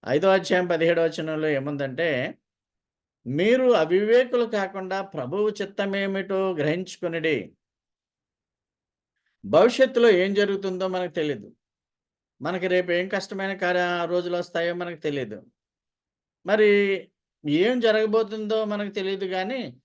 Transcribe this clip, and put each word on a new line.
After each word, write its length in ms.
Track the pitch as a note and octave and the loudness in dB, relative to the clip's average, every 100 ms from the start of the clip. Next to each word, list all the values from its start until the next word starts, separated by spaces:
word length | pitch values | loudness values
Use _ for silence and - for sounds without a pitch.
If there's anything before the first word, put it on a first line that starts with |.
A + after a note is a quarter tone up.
| - | 0
ఐదో 200 | C#3 F#3+ | 2 4
అధ్యాయం 380 | F#3+ F#3 F#3 F3+ | 2 2 0 0
పదిహేడవ 380 | E3 E3 E3+ | 0 2 2
వచనంలో 440 | E3 D#3+ D#3+ D#3 D#3 | 0 -2 -6 -2 0
ఏముందంటే, 840 | C#3+ C3+ C#3+ C#3 C3 E3+ C3+ C#3 - _ _ _ _ _ _ _ _ - | -2 -2 -6 -6 -4 -2 -2 -4 -8 _ _ _ _ _ _ _ _ -6
"మీరు 460 | C#3 G3 B3+ B3+ | 0 2 4 4
అవివేకులు 720 | A3 D#3+ F3+ G#3 A#3+ B3+ B3 | 4 4 2 4 4 4 0
కాకుండా 580 | A3+ G#3+ F#3+ G3 F#3 F#3+ | 0 -2 -4 -6 -6 -6
ప్రభువు 460 | G3 - B2 F3+ G#3+ | -6 -8 -6 -2 -2
చిత్తమేమిటో 920 | G#3 G3 G3+ G3 G3 G3 G3 F#3+ F#3+ F#3+ | -2 -8 -4 -4 -2 -2 -4 -2 -2 -2
గ్రహించుకొనుడి." 960 | F3 D3 E3+ F#3 - F3 E3 D#3+ C#3 F2 _ _ _ _ _ _ _ _ _ _ _ _ _ _ _ _ _ _ _ | 0 -2 -2 -4 -8 -6 -2 0 -2 -4 _ _ _ _ _ _ _ _ _ _ _ _ _ _ _ _ _ _ _
భవిష్యత్తులో 680 | - D3 G#3+ A#3 C4 C4 A#3 | 2 4 6 4 2 6 6
ఏం 240 | F#3 F#3+ | 6 4
జరుగుతుందో 540 | G3+ G3+ G3 F#3+ F#3 F#3 | 2 0 0 -4 -4 -4
మనకు 240 | F#3 F3+ | -4 -4
తెలీదు. 400 | D#3 D3+ B2 G2 _ _ _ _ _ _ _ _ _ | -4 -4 -4 -10 _ _ _ _ _ _ _ _ _
మనకి 240 | C#3+ F#3 F3+ | -6 -4 0
రేపు 240 | F3+ F3 | 2 2
ఏం 160 | F3 F#3 | 0 0
కష్టమైన 440 | G3 F#3 G3 F#3+ | -4 -6 -6 -6
కార్య-, 540 | F#3+ F#3 F3+ F3 F3 E3+ | -2 -2 0 0 -2 0
రోజులు 300 | F3+ F3 F3 | -2 -2 -4
వస్తాయో 380 | F3 F3 E3+ | -4 -2 -2
మనకు 260 | F3 F3 E3 | -4 -8 -6
తెలీదు. 420 | D#3 C#3+ A#2+ G2+ - _ _ _ _ _ _ _ _ _ F3 | -6 -4 -6 -10 -18 _ _ _ _ _ _ _ _ _ -2
మరి 240 | G#3 G#3+ G3+ G3+ F#3+ - _ _ _ D3+ | 4 4 4 2 -2 -6 _ _ _ -2
ఏం 320 | D3+ G3+ B3+ | 2 2 2
జరగబోతుందో 840 | A3+ G#3+ A3 G#3+ A3 A3 G#3+ A3 | 2 2 2 2 0 -4 -4 -2
మనకు 260 | G#3+ G#3 G#3 | -2 -4 -6
తెలీదు 340 | G3+ F#3+ G3 | -6 -6 -4
గానీ 360 | F#3+ F#3 F#3+ C4 F3 B2+ | -4 -4 -4 -6 -8 -14